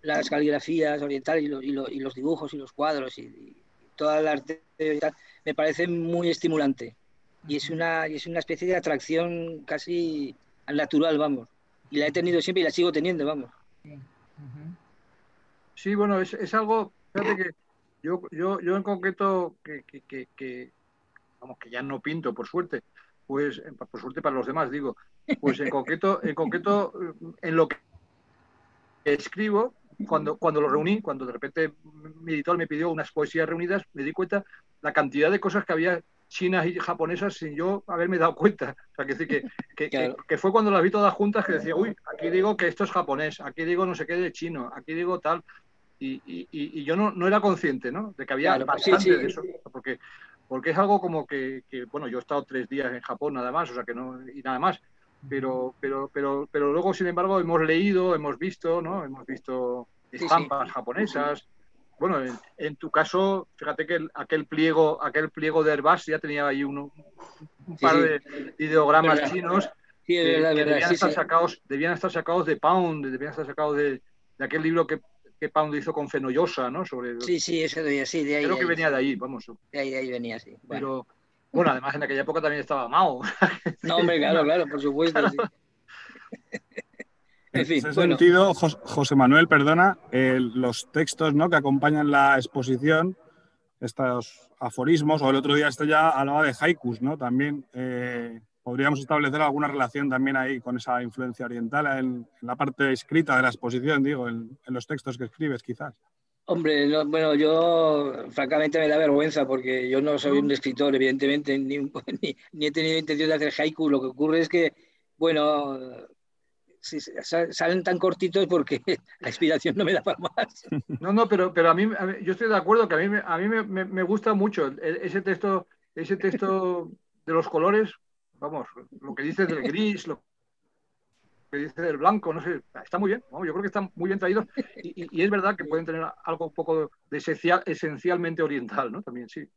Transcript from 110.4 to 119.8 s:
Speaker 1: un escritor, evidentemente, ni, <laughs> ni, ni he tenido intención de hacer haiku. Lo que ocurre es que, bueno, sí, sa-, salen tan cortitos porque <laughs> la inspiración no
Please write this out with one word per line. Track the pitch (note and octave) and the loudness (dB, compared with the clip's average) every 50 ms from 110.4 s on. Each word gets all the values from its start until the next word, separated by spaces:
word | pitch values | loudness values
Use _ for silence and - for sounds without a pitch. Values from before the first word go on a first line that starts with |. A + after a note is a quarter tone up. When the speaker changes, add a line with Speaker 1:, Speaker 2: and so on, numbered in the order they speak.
Speaker 1:
un | C#3+ C#3+ | 4 2
escritor, | C#3 C3+ - C#3 B2+ B2+ C#3+ C#3+ C3+ | 0 0 0 -4 -2 2 2 2 4
evidentemente, | C3 C3 C3 C3 C3+ C#3 C#3 C#3+ D3 D3 D3 C3+ C#3 | 4 4 2 2 2 2 2 2 0 0 0 -2 -2
ni, | C3+ C3 C#3 D3 | 0 -2 -4 -4
<laughs> | C#3 C#3+ - - - - - - | -6 -6 -8 -10 -10 -8 -8 -6
ni, | - D#3+ - _ - - - | -4 -6 -6 _ -14 -20 -8
ni | D#3+ D3+ | -4 -2
he | D3+ | -2
tenido | D3 E3 D#3+ D#3+ D#3+ D#3+ | 0 0 0 2 0 0
intención | D#3 D3+ D#3 D3 D#3+ D#3 | 0 -2 -2 0 2 2
de | D#3+ | 2
hacer | D3+ D3+ D3 - - | 2 0 -2 0 0
haiku. | D3+ D#3+ D#3 - D#3+ D3+ | -2 -2 0 0 2 2
Lo | C#3+ C3+ | 2 2
que | B2+ C3 | 0 -2
ocurre | B2+ C3 D3 D#3 D#3+ E3 | -2 0 0 2 4 2
es | D#3+ D#3+ | 2 2
que, | - F3 E3 D3 - _ _ _ _ _ _ _ _ | 2 2 2 2 0 _ _ _ _ _ _ _ _
bueno, | _ D#3 E3 D#3+ D3+ D3+ D3+ D3+ D3 D3 C#3 C3+ C3 C3 C3 B2 A#2 - - _ _ _ _ _ _ _ _ _ _ _ _ _ _ | _ 0 2 2 4 2 2 2 0 0 -4 -6 -8 -10 -12 -14 -16 -18 -20 _ _ _ _ _ _ _ _ _ _ _ _ _ _
sí, | - - - D3+ | -16 -10 -10 -10
sa-, | - - - - - - - E3 E3+ E3 - | -10 -8 -12 -12 -8 -2 0 0 0 0 -2
salen | - E3+ E3 F3+ F#3 F3 | -2 0 0 0 0 0
tan | F#3 F#3 F3 | 0 -2 2
cortitos | F3+ F#3+ F3 - G3 F3+ E3+ G3 F#3+ | 2 0 0 0 -4 0 2 0 2
porque | D3+ F3+ E3 C#3 - D3 B2+ - | 2 2 0 2 0 -2 -4 -2
<laughs> | - E3+ - _ _ - _ | -2 -4 -4 _ _ -20 _
la | - B2 | -10 -10
inspiración | A2 - E3+ D3+ D#3 D3 - E3+ B2 | -4 0 2 2 2 2 0 0 0
no | G3 | 0